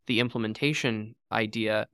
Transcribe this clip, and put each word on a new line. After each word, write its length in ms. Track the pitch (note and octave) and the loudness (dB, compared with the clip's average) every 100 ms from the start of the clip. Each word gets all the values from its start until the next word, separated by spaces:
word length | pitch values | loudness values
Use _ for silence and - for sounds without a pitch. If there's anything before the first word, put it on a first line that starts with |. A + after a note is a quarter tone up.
| - | 0
the 120 | A2+ | 2
implementation 960 | A#2+ A#2+ G#2+ A2 C#3+ D3+ C#3 A2 A2 - _ | 2 0 -2 0 0 0 0 -2 -6 -14 _
idea, 560 | A2 A2 A#2 G#2+ G#2+ - | -2 0 0 0 0 -2